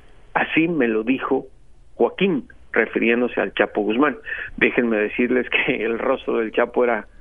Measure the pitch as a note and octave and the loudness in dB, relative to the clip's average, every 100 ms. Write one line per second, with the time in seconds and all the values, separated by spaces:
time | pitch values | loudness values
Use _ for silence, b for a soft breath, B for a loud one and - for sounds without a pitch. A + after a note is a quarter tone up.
0 | B - - - B2+ D#3 E3 E3 A#2+ A2 | B -20 -6 -4 -2 0 2 2 0 0
1 | A2+ C3 - C3+ - - - - - - | 0 -2 0 -2 -2 -14 -20 -20 -10 0
2 | A#2 - G3 C#3+ - - - - A2 G#2+ | 0 2 0 0 -4 -14 -4 0 0 0
3 | A2+ A#2 A#2+ - G2 - G2+ - G#2 A2+ | 2 2 0 -2 -2 0 0 0 0 2
4 | D3 - B B B B A2+ - A#2 A2 | 0 0 B B B B 0 2 2 2
5 | G#2 - B2 B2+ A#2+ - - A#2+ A2 A2+ | 0 0 0 0 0 -2 0 -2 -2 -2
6 | A#2 C3+ - A#2+ A2 - A#2+ - A#2+ A2 | -2 -2 -2 -2 -2 0 0 2 0 0
7 | - b | -4 b